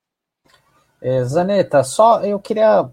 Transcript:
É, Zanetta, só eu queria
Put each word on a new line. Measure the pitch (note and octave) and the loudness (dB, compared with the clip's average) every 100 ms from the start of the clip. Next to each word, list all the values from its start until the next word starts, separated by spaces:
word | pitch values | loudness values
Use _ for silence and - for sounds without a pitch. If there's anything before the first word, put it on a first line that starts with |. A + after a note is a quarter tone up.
| _ _ _ _ _ _ _ _ _ _ | _ _ _ _ _ _ _ _ _ _
É, | B2+ C3 | -4 -4
Zanetta, | B2 D#3 G3 G3+ - C#3+ | -2 -2 -2 -2 0 0
só | B2+ - A3+ G#3+ G3+ | 0 2 2 2 -2
eu | G3+ | -6
queria | - G#3+ A3 G3 C3 | -4 0 2 2 -2